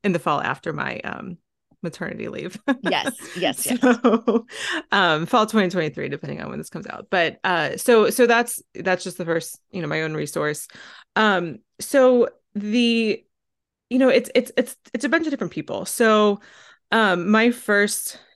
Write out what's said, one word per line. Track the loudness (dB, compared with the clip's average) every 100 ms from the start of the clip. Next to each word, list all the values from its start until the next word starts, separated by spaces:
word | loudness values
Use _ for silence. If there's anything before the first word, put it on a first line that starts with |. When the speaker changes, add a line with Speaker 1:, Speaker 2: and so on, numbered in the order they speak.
Speaker 1:
in | -2
the | -2
fall | 0 -2
after | -2 -4 -8
my, | -6 -8 -8
um, | -10 -12 -12 -14 _ _ _ _
maternity | -12 -10 -10 -10 -10
leave. | -10 -12 -8 -4
<laughs> | -2
Speaker 2:
Yes, | -2 -2 -4 -8 -14 -4
yes, | -4 -4 -4
yes. | 2
Speaker 1:
So, | 4 4 4 2 2 -2 -2 -10 -6 -8 -2
um, | 2 4 2 2
fall | 2 2
twenty | 2 2
twenty-three, | 0 -4 -6 -8
depending | -8 -8 -10
on | -10
when | -10
this | -12
comes | -14 -14
out. | -14 -4
But, | 0 0 -2
uh, | -2 0 -2 -2
so, | 4 6 6
so | 4 4
that's, | 4 0 -6 -12
that's | -8 -2 -2
just | -4 -8
the | -4
first, | -4 -4 -14 _
you | -8
know, | -6
my | -4
own | -4 -6
resource. | -6 -4 -4 -6 -12 -18 -20 -20 _ 0
Um, | 2 2 -2 -10 _ _
so | 0 4 6 6 2 -2 _ -10
the, | -2 2 2 2 0 -2 _ _ _ _ _ _ _
you | 2
know, | 4
it's, | 4 2
it's, | -2 0 -2
it's, | -4 -6 _
it's | -6 0
a |
bunch | 0 0
of |
different | -4 -4
people. | -6 -8 -8 -8
So, | 0 4 6 4 2 -6 -20 -20 _ _
um, | 2 2 2 2
my | 4 4
first, | 2 0 2 2 -2 -8 -14 _